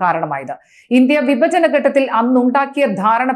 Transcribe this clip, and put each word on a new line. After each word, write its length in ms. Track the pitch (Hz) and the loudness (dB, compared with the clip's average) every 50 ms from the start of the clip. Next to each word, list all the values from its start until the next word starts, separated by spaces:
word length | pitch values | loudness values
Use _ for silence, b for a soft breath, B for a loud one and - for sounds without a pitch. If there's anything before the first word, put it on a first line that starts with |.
കാരണമായത്. 520 | 185 175 165 165 165 156 143 139 135 135 139 - b b b b b b 240 254 | -2 -2 -2 -2 -4 -6 -6 -8 -10 -12 -14 -16 b b b b b b 2 2
ഇന്ത്യ 200 | 262 254 294 294 254 247 | 4 4 2 0 0 0
വിഭജന 360 | 285 233 320 330 339 359 330 302 269 | 0 0 0 0 0 0 0 2 2
ഘട്ടത്തിൽ 300 | 285 240 269 277 277 269 240 226 220 | 2 0 2 2 0 0 0 0 0
അന്നുണ്ടാക്കിയ 680 | 233 247 254 254 247 254 247 277 277 262 262 285 285 233 196 190 | 0 2 2 2 2 2 2 0 -2 -2 -2 -2 -2 -2 0 0
ധാരണ 300 | 190 214 226 233 254 262 262 | 0 0 0 0 0 -2 -2